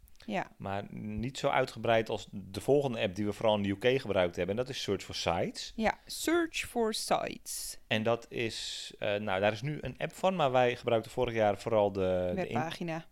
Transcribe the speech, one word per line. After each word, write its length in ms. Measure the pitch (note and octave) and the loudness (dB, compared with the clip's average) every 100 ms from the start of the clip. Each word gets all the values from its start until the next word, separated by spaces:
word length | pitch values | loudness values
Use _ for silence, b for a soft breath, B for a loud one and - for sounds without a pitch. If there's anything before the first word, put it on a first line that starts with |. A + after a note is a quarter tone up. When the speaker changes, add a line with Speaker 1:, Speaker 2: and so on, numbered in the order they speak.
| - - - | -20 -18 -6
Speaker 1:
Ja. 200 | G3 - - | -4 -6 -8
Speaker 2:
Maar 280 | G2 G2 - | -6 -6 -6
niet 460 | - G#2+ G#2+ A#2+ C3 | -10 -8 -6 -6 -2
zo 100 | C#3+ | 0
uitgebreid 600 | C3+ B2+ A#2 A#2 A2+ A2 | 2 0 -2 2 2 2
als 180 | G#2+ - | -4 -6
de 300 | G2+ F#2+ F#2+ | -12 -8 -6
volgende 380 | - D3 C#3 A2+ | 4 4 4 0
app 160 | A2 F2+ | -2 0
die 100 | G#2 | -2
we 80 | |
vooral 220 | G2+ A2+ G#2 | 2 2 4
in 80 | |
de 60 | G2 | 2
U 80 | G2 | 2
K 240 | A#2+ C3 | 4 2
gebruikt 340 | A2 F#2+ F2+ F2+ | 2 2 2 2
hebben. 220 | F2+ G#2+ | -2 -2
En 60 | C3 | -2
dat 100 | G2+ | -4
is 60 | |
Search 220 | - F#2+ | -2 -4
for 120 | - - | -4 -4
Sites. 580 | F2+ E2+ D#3+ - - - | 0 0 -2 -6 -12 -2
Speaker 1:
Ja, 240 | A3 - - | -2 -2 -8
Search 520 | - - E4+ E4 - | -6 0 0 0 -4
for 360 | - A#3+ A3 | -6 -2 0
Sites. 840 | A3 - F3+ - - - - - - - | -2 0 0 -2 -8 -10 -10 -10 -12 -2
Speaker 2:
En 160 | A2 | 0
dat 220 | A2 A#2 - | 2 0 -2
is, 640 | B2 A#2 - - - - - | -4 -4 -4 -8 -10 -12 -6
eh, 160 | A2 G#2 | -2 -2
nou, 240 | G#2+ F#2 | 0 4
daar 120 | G2+ | 4
is 100 | G#2+ | 2
nu 160 | C#3+ D3+ | -4 -6
een 160 | B2+ - | -8 -6
app 160 | E3 | -8
van, 220 | - F#3+ F#3 | 0 0 2
maar 160 | C#3 | 4
wij 240 | B2+ B2 B2 | 6 4 2
gebruikten 360 | A#2 A2+ A2 | 2 2 0
vorig 220 | - B2 | -2 0
jaar 240 | A2+ G#2 G2 | 4 4 4
vooral 340 | A#2 G#2+ G2+ | 2 4 4
de, 400 | G2 F#2 F#2 F2+ F#2+ | 4 2 2 0 -2
de 120 | - | -2
in- 60 | |
Speaker 1:
Webpagina. 520 | - D#3+ - E3+ D#3+ - | -2 -4 -6 -6 -6 -10